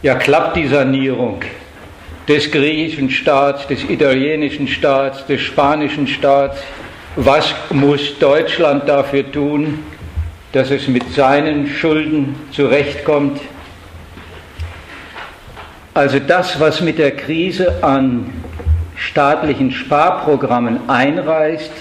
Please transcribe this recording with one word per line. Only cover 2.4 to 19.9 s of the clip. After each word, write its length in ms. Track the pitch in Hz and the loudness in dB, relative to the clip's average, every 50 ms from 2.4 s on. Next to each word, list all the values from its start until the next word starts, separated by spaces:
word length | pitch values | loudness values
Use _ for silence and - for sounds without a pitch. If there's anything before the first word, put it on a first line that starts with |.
| 147 151 | 2 0
griechischen 580 | - 151 135 151 156 151 160 160 - 143 135 131 | 0 2 2 2 0 0 -2 -4 -4 -2 -2 -2
Staats, 580 | 135 - - 160 143 139 139 143 139 139 - | -2 0 0 2 4 4 4 2 0 -2 -4
des 220 | - 143 - - - | -6 -6 -6 -2 -4
italienischen 800 | 175 131 156 139 131 131 135 147 156 151 151 135 - - 143 | 0 2 4 4 4 2 2 0 0 -2 -2 -4 -4 -4 -4
Staats, 580 | 123 - - - 147 139 135 139 135 131 - - | -4 -2 0 2 2 2 2 0 -2 -4 -8 -4
des 160 | - 143 123 | -4 -2 -2
spanischen 680 | - - - - 143 139 151 151 147 135 - 151 143 | -2 -4 0 2 2 2 2 0 -2 -4 -2 -2 -4
Staats? 540 | 120 - - - 139 139 139 139 135 - - - - - - - - - - - - - | -4 -2 0 2 4 4 4 2 0 -4 -8 -12 -14 -14 -16 -16 -18 -18 -18 -18 -10 -6
Was 400 | - 123 135 139 156 151 - - - - - | 2 4 4 4 4 2 0 -4 -6 -6 -2
muss 480 | - 139 139 143 147 143 143 - - - | 2 4 4 4 4 2 0 -6 -2 2
Deutschland 680 | 160 139 143 156 165 - - - 170 147 143 143 - | 4 4 4 4 2 0 0 2 2 2 2 2 2
dafür 440 | - 147 139 135 135 139 139 135 135 | 2 2 2 2 0 0 -2 -2 -2
tun, 480 | - 147 143 147 147 147 151 156 147 151 151 - - - - - - - - - - - - - | -4 -2 -2 0 0 -2 -2 -2 -4 -6 -10 -14 -16 -16 -16 -10 -6 -6 -6 -6 -8 -16 -20 -2
dass 180 | - 131 135 131 | 0 0 2 2
es 180 | 143 131 - | 0 -2 0
mit 240 | 135 127 123 123 - - | 0 0 0 0 -2 0
seinen 540 | 147 139 131 139 147 151 156 151 147 139 | 2 4 4 4 4 2 0 0 -2 -2
Schulden 680 | 143 - - - 165 156 156 151 151 156 151 139 131 131 - - - | -4 -4 -2 0 2 2 2 0 0 0 0 0 -2 -4 -10 -12 -12
zurechtkommt? 880 | - - 143 120 123 147 139 143 - - - - 151 143 143 139 - - - - - - - - - - - - - - - - - - - - - - - - - - - - - - - - - - - - - - - - - - - - - - - - - - - - - | -2 0 2 4 4 2 2 0 -4 -4 0 0 2 2 2 0 -2 -4 -10 -14 -16 -18 -20 -20 -20 -20 -20 -20 -20 -20 -20 -20 -20 -20 -20 -20 -20 -20 -20 -20 -12 -10 -10 -10 -10 -16 -18 -18 -18 -18 -18 -18 -16 -16 -16 -16 -16 -20 -20 -20 -18 -18 -18 -18 -20 -20 -20 -4 0
Also 260 | - 143 139 139 139 | 2 2 4 2 0
das, 400 | 135 - 175 180 180 - - 139 | 4 4 2 4 4 -2 0 2
was 220 | 156 156 151 - | 2 2 2 2
mit 180 | 180 160 151 165 | 0 0 2 2
der 160 | 156 139 - | 2 2 2
Krise 680 | - - - 160 165 175 185 - - 185 175 175 - - | -2 -6 -4 -2 -2 -2 -2 -2 0 0 0 0 2 2
an 460 | 151 135 135 131 131 120 120 101 - - - - - - - - - - - - - - | 2 2 2 2 2 0 -2 -4 -6 -10 -10 -12 -12 -12 -6 0 0 0 0 0 -8 -10
staatlichen 760 | - - - - 156 143 143 151 147 151 151 135 - 135 127 | -10 -10 -4 0 2 4 4 2 2 0 -2 0 0 0 -2
Sparprogrammen 1160 | 123 - - - | -2 -4 -2 0